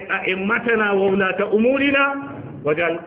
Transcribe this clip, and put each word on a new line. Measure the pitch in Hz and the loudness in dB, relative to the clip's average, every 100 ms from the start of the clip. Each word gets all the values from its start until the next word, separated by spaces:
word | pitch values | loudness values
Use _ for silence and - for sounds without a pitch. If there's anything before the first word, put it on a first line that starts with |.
| 196 190 | -4 -4
أئمتنا | 185 190 196 233 233 226 208 | -2 -2 -2 -2 0 0 2
وولاة | 196 196 196 185 185 202 | 2 2 2 0 0 0
أمورنا | 214 240 277 277 277 277 277 - - - - | 4 4 4 2 2 2 -2 -8 -12 -12 -6
واجعل | 147 156 170 170 | -2 0 0 -2